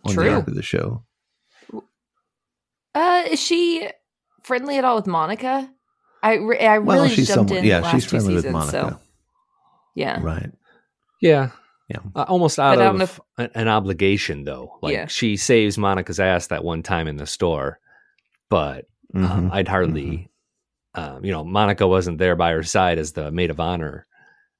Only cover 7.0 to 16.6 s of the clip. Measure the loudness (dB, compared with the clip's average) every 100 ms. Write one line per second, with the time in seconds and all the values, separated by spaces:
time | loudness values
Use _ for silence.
7 | 4 4 4 4 2 4 4 4 2 0
8 | 0 0 2 0 0 -2 -2 -2 -4 -6
9 | _ _ _ _ _ _ _ _ _ -6
10 | -4 -4 -4 -6 -8 -14 _ _ _ _
11 | _ _ 4 4 2 -6 _ _ -14 -12
12 | -10 -6 0 2 2 2 4 6 6 4
13 | -2 -6 -18 -10 -8 -2 0 2 0 0
14 | 2 2 -2 -8 -10 -12 -14 -10 -6 -6
15 | -6 -4 -2 -2 2 4 4 0 0 -2
16 | -4 -2 0 0 -2 -6